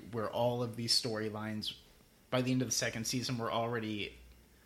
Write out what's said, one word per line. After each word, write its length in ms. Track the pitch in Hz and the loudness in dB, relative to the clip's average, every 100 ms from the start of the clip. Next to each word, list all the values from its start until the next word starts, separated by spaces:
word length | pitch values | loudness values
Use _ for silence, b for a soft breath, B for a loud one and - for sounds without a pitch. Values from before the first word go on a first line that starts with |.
| - | -6
where 180 | 113 104 | -4 -2
all 320 | 101 120 123 | 2 2 2
of 140 | 120 113 | -2 -2
these 160 | 117 - | 2 2
storylines, 720 | 120 107 110 107 110 107 - - - - - - - | 2 -2 -2 -4 -4 -4 -4 -8 -12 -20 -20 -20 0
by 120 | 127 | 2
the 100 | 127 | 4
end 100 | 127 | 4
of 60 | 117 | 2
the 60 | |
second 300 | - 117 113 110 | 2 0 -2 -2
season, 300 | 127 120 120 | -2 -2 -2
were 140 | 113 | 0
already, 640 | 113 117 120 110 104 92 - - - - - | 2 2 0 -2 -4 -6 -10 -20 -20 -20 -20